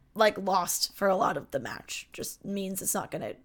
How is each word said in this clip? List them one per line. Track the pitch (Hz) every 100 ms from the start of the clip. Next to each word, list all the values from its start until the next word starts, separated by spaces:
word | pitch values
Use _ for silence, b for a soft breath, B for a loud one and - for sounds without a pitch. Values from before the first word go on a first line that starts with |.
| _
like, | 208 214 208
lost | 190 185 175 - -
for | - 202
a | 190
lot | - -
of | -
the | 135
match | 113 - - - -
just | - 226 -
means | - 202 190 190
it's | 170
not | 196 -
gonna, | 208 110 -